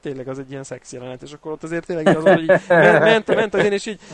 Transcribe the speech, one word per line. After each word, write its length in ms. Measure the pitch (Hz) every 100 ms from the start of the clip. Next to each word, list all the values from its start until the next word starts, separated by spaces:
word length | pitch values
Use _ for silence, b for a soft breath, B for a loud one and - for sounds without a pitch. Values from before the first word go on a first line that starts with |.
tényleg 260 | 151 131 127
az 100 | 131
egy 120 | 131
ilyen 140 | 139
szex 280 | 131 123 -
jelenet, 300 | 131 127 127
és 100 | 139
akkor 200 | 147 160
ott 100 | 156
azért 240 | 160 170 165
tényleg 200 | 170 156 160
az, 60 |
hogy 200 | 160 165
így 100 | 165 185 -
men-, 340 | 175 160 160
ment, 320 | - 226 -
ment 200 | 208 214
az 100 | 196
én, 80 | 208
és 140 | 202 233
így, 140 | 202 B